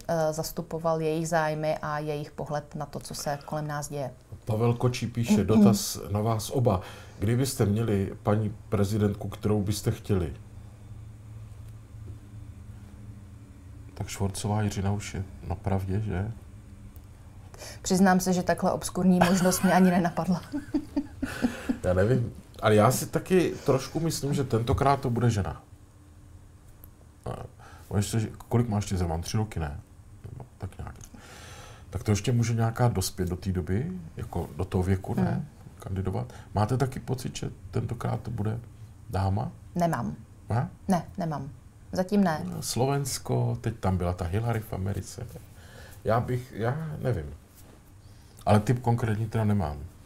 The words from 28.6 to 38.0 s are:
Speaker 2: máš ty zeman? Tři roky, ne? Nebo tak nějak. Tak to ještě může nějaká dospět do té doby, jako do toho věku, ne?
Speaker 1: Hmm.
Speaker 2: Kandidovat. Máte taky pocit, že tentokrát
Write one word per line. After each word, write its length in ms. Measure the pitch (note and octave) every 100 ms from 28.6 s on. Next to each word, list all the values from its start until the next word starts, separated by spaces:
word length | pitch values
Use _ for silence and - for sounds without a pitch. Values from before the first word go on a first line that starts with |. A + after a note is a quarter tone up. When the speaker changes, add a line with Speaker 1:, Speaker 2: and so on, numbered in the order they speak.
| A#2+
Speaker 2:
máš 180 | G#2 G2+
ty 100 | F2+
zeman? 240 | F2 E2
Tři 140 | E2 A2
roky, 240 | G#2+ E2+
ne? 200 | D2+ D2 - - - - -
Nebo 120 | - - -
tak 200 | - -
nějak. 160 | C#2+ - - - - - - - - - -
Tak 120 | G2
to 80 | -
ještě 200 | G2+ -
může 220 | A#2+ A#2
nějaká 340 | A#2 A2+ A#2 B2
dospět 400 | F#2+ - - E2+
do 80 | F2
té 160 | G2
doby, 400 | F2+ F2 F#2+ E3 F#3 E3 -
jako 320 | A#2+ F#2 G2 -
do 80 |
toho 180 | F#2+ F#2+
věku, 320 | F2+ F#2+ -
ne? 80 | G2 F#2
Speaker 1:
Hmm. 160 | - - - - -
Speaker 2:
Kandidovat. 540 | - F#2+ F#2 G#2 B2 - -
Máte 220 | G2+ G#2 B2+
taky 240 | C3 -
pocit, 360 | - B2+ - -
že 140 | - - -
tentokrát 500 | A2+ A2+ B2